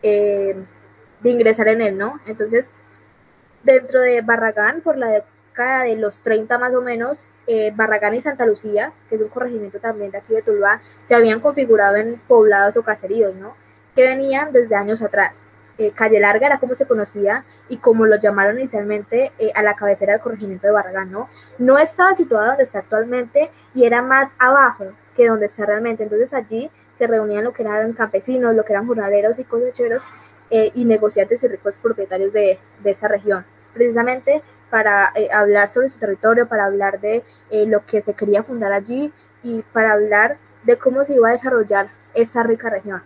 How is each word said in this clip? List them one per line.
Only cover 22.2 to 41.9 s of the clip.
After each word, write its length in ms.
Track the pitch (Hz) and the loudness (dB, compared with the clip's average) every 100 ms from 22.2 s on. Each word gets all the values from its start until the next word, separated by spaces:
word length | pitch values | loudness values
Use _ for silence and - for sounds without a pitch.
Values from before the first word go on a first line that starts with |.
| 311 220 220 | 0 0 0
donde 140 | 277 | 0
está 180 | 254 208 | -2 -4
actualmente 720 | - 214 226 247 240 285 302 _ _ | -4 -4 -2 -6 -2 0 0 _ _
y 100 | 254 | 2
era 160 | 233 233 | 2 2
más 300 | 254 269 269 - | 2 0 0 0
abajo 540 | 254 277 254 - 190 - _ - | 4 6 4 0 -14 -16 _ 2
que 100 | 233 | 2
donde 200 | 220 202 | 2 -4
está 200 | - 208 | -4 -4
realmente. 380 | 208 233 226 | -2 -4 -6
Entonces, 280 | 214 208 254 | -4 -2 -2
allí 380 | 269 214 226 285 _ _ _ | -4 -6 -10 -10 _ _ _
se 120 | 233 | -2
reunían 340 | 226 214 208 | 0 -2 -4
lo 100 | 233 | -6
que 120 | 247 | -6
eran 280 | 220 208 220 | -4 -4 -4
campesinos, 640 | 233 220 190 - 254 233 | -4 -4 -4 -2 -2 2
lo 100 | 226 | 0
que 80 | 214 | 0
eran 140 | 202 233 | -2 -2
jornaleros 540 | 226 196 202 214 240 | -4 0 0 0 -2
y 40 | |
cosecheros, 560 | 254 233 247 - 240 240 - - _ _ _ | -6 -4 -4 -4 -4 -4 -8 -20 _ _ _
eh, 200 | 226 214 247 | 0 0 0
y 80 | |
negociantes 580 | 233 214 214 208 196 240 | 0 2 2 0 0 0
y 60 | 247 | -2
ricos 320 | 196 202 - | -2 -8 -4
propietarios 520 | 226 226 190 185 196 | -6 -4 -6 -4 -2
de, 280 | 214 202 185 _ _ | 0 0 0 _ _
de 60 | 202 | -4
esa 180 | 196 214 | -2 -2
región, 360 | 202 208 190 185 _ _ | -2 -2 -4 -6 _ _
precisamente 720 | 233 240 233 240 254 262 302 - _ _ | -2 0 0 -2 -2 0 -2 -4 _ _
para, 400 | 220 214 202 196 214 | 0 2 2 2 0
eh, 120 | 208 | -2
hablar 380 | 208 208 202 202 | 2 2 2 2
sobre 180 | 247 269 | 0 -2
su 100 | - | -4
territorio, 480 | 208 190 220 233 233 | -6 -2 2 2 0
para 200 | 220 196 | 0 -2
hablar 340 | 202 196 196 | 0 -2 -4
de, 240 | 208 233 - _ _ | -4 -4 -6 _ _
eh, 160 | 214 214 | -2 2
lo 180 | 208 | 0
que 160 | - 214 | 0 -4
se 140 | 208 | -4
quería 300 | 202 208 202 | -6 0 0
fundar 260 | 226 240 202 | -2 -6 -2
allí 420 | 202 202 254 302 _ _ _ | -4 -4 -6 -8 _ _ _
y 200 | 240 226 - | -10 -10 -6
para 220 | 226 220 | -2 2
hablar 440 | 208 208 208 226 - _ _ | 2 2 2 0 -2 _ _
de 160 | 226 240 | 0 2
cómo 240 | 262 254 | 0 0
se 120 | 277 | 0
iba 160 | 269 226 | 2 2
a 20 | |
desarrollar 560 | 240 262 247 208 202 196 | 2 -2 -2 0 -2 -2